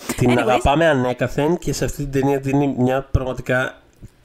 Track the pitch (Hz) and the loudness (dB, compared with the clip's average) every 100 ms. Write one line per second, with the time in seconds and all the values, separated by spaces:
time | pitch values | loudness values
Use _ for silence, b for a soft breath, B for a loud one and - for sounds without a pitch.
0 | B B 123 123 117 120 139 151 165 139 | B B 2 2 2 2 2 4 4 2
1 | 123 123 127 - 151 175 156 135 127 - | 0 -2 -4 -2 0 0 -4 -4 -4 -4
2 | 139 135 135 139 135 139 143 123 123 135 | -4 0 0 0 0 0 0 2 0 0
3 | 135 135 127 123 - 127 131 - _ _ | 0 -2 -2 -6 -2 -2 -2 -8 _ _
4 | - _ | -20 _